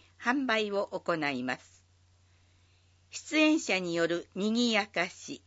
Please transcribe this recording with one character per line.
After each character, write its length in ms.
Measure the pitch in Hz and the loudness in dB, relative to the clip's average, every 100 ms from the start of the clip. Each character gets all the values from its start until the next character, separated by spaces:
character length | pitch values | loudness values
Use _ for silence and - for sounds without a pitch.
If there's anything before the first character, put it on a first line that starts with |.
| _ - | _ -6
販 260 | 233 277 254 | -2 -2 0
売 260 | 220 208 | 0 0
を 140 | 202 - | -2 -2
行 280 | 185 - | -4 -2
い 280 | 165 143 127 | -2 -2 -2
ま 140 | 127 123 | -4 -6
す。 280 | - - _ _ _ _ _ _ _ _ _ _ _ _ _ | -10 -20 _ _ _ _ _ _ _ _ _ _ _ _ _
出 260 | - - 302 | -16 -2 4
演 220 | 311 311 | 4 4
者 200 | - 190 | 2 -2
に 140 | 175 | 0
よ 140 | 170 165 | 0 2
る 200 | 170 - | 0 -4
賑 360 | 185 214 233 240 | -4 0 2 2
や 160 | 214 214 | 2 0
か 220 | 170 180 | -4 -4
し、 340 | - - 139 | -8 -16 -16